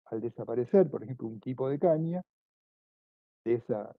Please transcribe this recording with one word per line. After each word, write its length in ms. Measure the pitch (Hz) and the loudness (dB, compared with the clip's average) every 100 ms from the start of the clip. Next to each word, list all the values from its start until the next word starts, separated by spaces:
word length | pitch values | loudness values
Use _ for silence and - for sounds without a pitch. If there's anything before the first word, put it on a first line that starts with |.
Al 160 | - 113 | -10 -6
desaparecer, 680 | 113 - 113 117 120 196 160 | -6 -6 -4 -2 4 6 6
por 140 | 120 | 0
ejemplo, 240 | 110 127 117 | -8 -8 -8
un 140 | 113 | -8
tipo 280 | 131 127 131 | -6 -4 -2
de 120 | 143 | 2
caña, 420 | 175 156 165 180 - _ _ _ _ _ _ _ _ _ _ _ | 2 4 0 -4 -8 _ _ _ _ _ _ _ _ _ _ _
de 100 | 113 | -2
esa, 420 | 120 - 107 104 | -2 -2 -6 -6